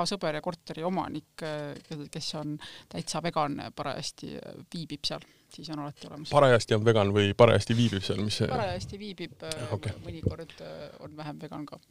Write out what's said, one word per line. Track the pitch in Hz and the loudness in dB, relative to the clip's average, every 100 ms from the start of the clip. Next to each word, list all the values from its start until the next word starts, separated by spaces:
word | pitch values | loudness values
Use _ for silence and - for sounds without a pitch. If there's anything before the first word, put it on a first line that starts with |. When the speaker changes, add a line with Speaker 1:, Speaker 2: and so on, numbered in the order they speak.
Speaker 1:
sõber | 175 202 170 | 0 0 -2
ja | 151 | -2
korteri | 180 170 - 175 | -4 -8 -10 -6
omanik, | 170 185 - 156 - - | -2 -2 -2 -6 -10 -10
äh, | 160 151 147 139 | -8 -6 -8 -10
kel-, | - 156 143 | -12 -12 -10
kes | 165 - | -8 -8
on | 160 151 147 - - - | -6 -6 -8 -10 -18 -10
täitsa | 175 165 160 | -8 -6 -4
vegan, | 165 165 147 143 - | -2 0 0 -2 -8
parajasti, | - 147 - 143 - 139 | -8 -6 -6 -8 -10 -10
äh, | 143 - - | -10 -12 -16
viibib | - 175 160 147 - | -12 -10 -8 -6 -6
seal, | 151 - _ | -6 -10 _
siis | _ - 160 | _ -18 -12
on | 156 | -10
alati | 143 - - | -10 -12 -14
olemas. | 151 160 | -14 0
Speaker 2:
Parajasti | 147 135 120 - | 6 8 6 6
on | 110 | 4
vegan | 110 110 101 | 6 6 6
või | 104 101 | 6 4
parajasti | 101 117 104 - 117 | 8 10 10 4 4
viibib | 117 98 | 4 2
seal, | - 98 | 0 -2
mis | 107 - | -2 0
see | 110 | 0
Speaker 1:
Parajasti | 240 202 180 - 202 | 0 -2 -4 -8 -10
viibib, | 208 180 170 - | -10 -10 -12 -10
äh, | 160 151 - | -10 -8 -4
Speaker 2:
Okei. | 107 - - | -4 -4 -6
Speaker 1:
mõnikord, | - 160 - 156 165 - | -10 -6 -4 -4 -8 -14
äh, | 165 160 147 - | -14 -12 -14 -16
on | 156 | -16
vähem | 151 151 151 | -14 -12 -12
vegan | 156 160 147 | -12 -12 -12
ka. | - - | -16 -10